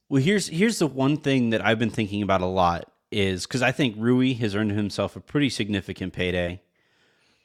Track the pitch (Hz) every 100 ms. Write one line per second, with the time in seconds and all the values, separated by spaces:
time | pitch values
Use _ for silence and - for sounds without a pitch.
0 | - 139 139 208 - 160 220 214 156 131
1 | 135 147 143 135 117 110 98 113 117 117
2 | 104 104 98 95 92 92 87 85 - _
3 | - 110 98 92 - 131 123 127 135 104
4 | 113 127 131 120 113 98 107 104 104 -
5 | 98 - - 147 143 - 107 101 - 92
6 | 92 - 90 90 87 90 _ _ _ _
7 | _ _ _ _